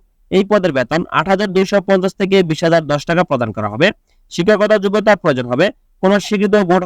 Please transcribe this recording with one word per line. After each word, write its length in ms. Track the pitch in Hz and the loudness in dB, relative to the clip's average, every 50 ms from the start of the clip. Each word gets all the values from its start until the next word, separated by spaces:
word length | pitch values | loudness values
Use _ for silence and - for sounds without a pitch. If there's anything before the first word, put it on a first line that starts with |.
| - _ _ _ _ _ | -4 _ _ _ _ _
এই 120 | 170 190 196 196 | 0 0 0 2
পদের 200 | 214 208 180 175 139 131 | 0 0 0 0 0 -2
বেতন 240 | 123 - 151 165 - - - 143 | -2 -2 -2 -4 -4 -2 -4 -4
আট 80 | 160 190 | 0 0
হাজার 180 | 196 185 214 202 175 | 0 0 0 -2 0
দুইশো 220 | 190 196 185 202 202 185 202 | -2 0 0 0 -2 0 0
পঞ্চাশ 260 | 196 190 180 190 - - | 0 0 0 -2 -4 -4
থেকে 180 | 202 185 196 196 185 156 | -2 0 2 2 2 2
বিশ 100 | 156 - - | -2 -2 0
হাজার 180 | 165 165 165 156 139 | 2 2 0 0 0
দশ 100 | 147 143 - - | -4 -4 -2 -2
টাকা 120 | 170 175 180 - | -2 -2 0 -2
প্রদান 200 | 143 123 120 110 101 | -2 -2 -4 -4 -4
করা 140 | - 107 104 104 | -6 -6 -6 -2
হবে। 140 | 113 160 202 - - _ _ _ _ _ _ | 0 0 0 0 -4 _ _ _ _ _ _
শিক্ষাগত 400 | - - 170 208 214 202 208 208 214 214 196 | -8 -2 0 2 2 2 2 2 2 0 0
যোগ্যতার 340 | 202 196 214 202 220 202 - | 0 -2 0 2 2 0 2
প্রয়োজন 240 | - 170 139 123 123 120 | 2 0 -2 -2 -2 -4
হবে, 140 | 123 127 175 220 - - _ _ _ _ | 0 0 0 0 -2 -6 _ _ _ _
কোন 100 | - 185 202 202 - | 0 0 2 0 0
স্বীকৃত 300 | - 214 196 208 202 202 208 196 170 | -2 -2 -2 0 2 2 2 2 2
বোর্ড 140 | 180 185 180 | 2 0 2